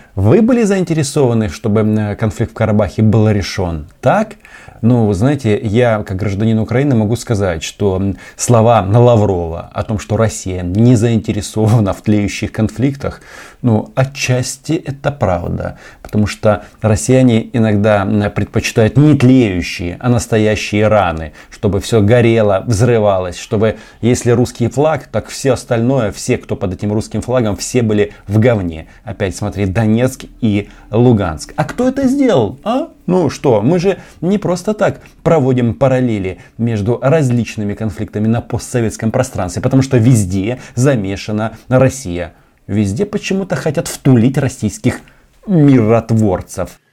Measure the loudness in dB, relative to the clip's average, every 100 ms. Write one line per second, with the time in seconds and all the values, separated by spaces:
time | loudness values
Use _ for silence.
0 | -8 -2 2 4 4 2 2 0 0 -2
1 | -2 0 0 0 -2 -4 -2 0 2 0
2 | -2 -4 -4 -2 -6 -2 0 0 0 2
3 | 2 4 2 0 -2 -6 -6 -6 -10 -4
4 | 0 0 -2 -10 -20 -20 -20 -2 2 2
5 | 2 2 0 0 0 -2 0 2 2 0
6 | -4 -6 -4 -2 0 0 0 0 0 0
7 | 0 -2 -2 -2 -2 -4 -8 -4 -2 0
8 | -2 -6 -12 -6 2 4 6 4 4 4
9 | 6 4 2 0 -4 -8 -10 -8 -6 -6
10 | -4 -2 -2 -2 -8 -6 -4 2 4 4
11 | 2 0 -2 -6 -6 -2 2 2 2 -2
12 | 0 0 0 -4 -6 -4 -4 -2 -4 -4
13 | -8 -10 -16 -20 -20 -6 0 0 0 -4
14 | -4 -4 -2 -2 -4 -8 -6 -6 -6 -8
15 | -8 -4 -2 -2 -4 -6 -8 -12 -18 -20
16 | -6 -2 -2 0 0 0 -4 -4 0 0
17 | 2 4 4 2 0 0 0 2 2 2
18 | 2 0 -2 -2 -4 -4 -2 2 2 4
19 | 4 6 6 4 4 0 -6 -6 -8 -4
20 | -2 -2 0 0 0 0 -2 0 2 2
21 | 0 -4 -8 -16 -20 -6 -4 -2 0 2
22 | 4 4 4 2 2 0 0 0 2 2
23 | 2 0 -2 -10 -6 -2 0 -2 -10 -4
24 | 0 0 2 0 0 -2 -4 0 0 -2
25 | -6 -8 -8 -4 -2 -2 -2 -2 0 0
26 | -2 -4 -4 -4 -4 -6 -6 -4 -4 -4
27 | -4 -6 -4 -2 -2 -4 -4 -2 0 0
28 | 0 -4 -2 2 4 2 -2 -8 -14 -16
29 | -14 -6 -6 -6 -6 -4 -2 0 0 2
30 | 0 -4 -16 -6 -2 -2 -4 -12 -4 2
31 | 4 4 0 -6 -8 -6 -6 -2 -2 0
32 | 0 2 2 2 0 -4 -4 -4 -6 -8
33 | -2 0 0 -2 0 2 2 0 0 -2
34 | -8 -8 -2 -2 -2 -4 -4 -2 -2 -2
35 | -12 _ 0 2 2 2 0 0 0 2
36 | 0 -2 -4 -8 -14 -6 -4 -2 -2 -2
37 | 2 2 2 0 -2 -6 -6 -6 -6 -6
38 | -8 -2 0 -2 -2 -8 -4 -4 -4 -4
39 | -2 -2 -2 -4 -6 -4 0 2 2 2
40 | 4 4 2 -2 -4 -6 -8 -2 0 0
41 | -2 -6 -6 -6 -6 -8 -2 2 2 0
42 | -8 -8 -8 -14 _ _ -6 -2 0 -2
43 | -4 -6 -4 -4 -4 -4 -4 -4 -6 -2
44 | 2 4 4 0 -4 -4 -6 -2 -4 -4
45 | -8 _ _ _ 0 4 6 6 4 2
46 | 2 2 2 0 -4 -10 -10 -12 _